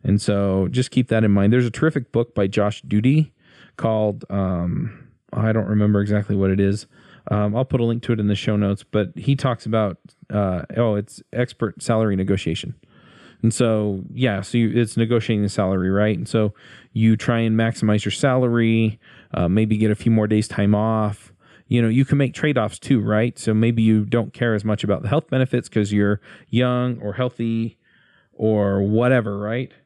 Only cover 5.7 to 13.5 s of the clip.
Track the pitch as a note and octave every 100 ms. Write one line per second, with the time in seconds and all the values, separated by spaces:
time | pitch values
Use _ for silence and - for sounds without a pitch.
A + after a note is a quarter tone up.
5.7 | G#2+ G#2 G2+ G2 G#2 G#2 G2+ F#2+ F#2+ G2
6.7 | G#2 - _ - - - G#2 G#2 G#2+ C3
7.7 | C3+ A#2 A#2 - A2 G#2 G#2 - G#2 G2+
8.7 | G2 - G#2+ F#2+ - - C3+ C3+ A#2 A2
9.7 | A2 G#2 F#2 - _ - G#2 G2 F2+ -
10.7 | - A#2 G#2 G#2 - - A2+ B2 - A2
11.7 | - - A2 A2 F#2+ F#2+ F#2+ - D#2+ -
12.7 | - _ _ - - - _ A2+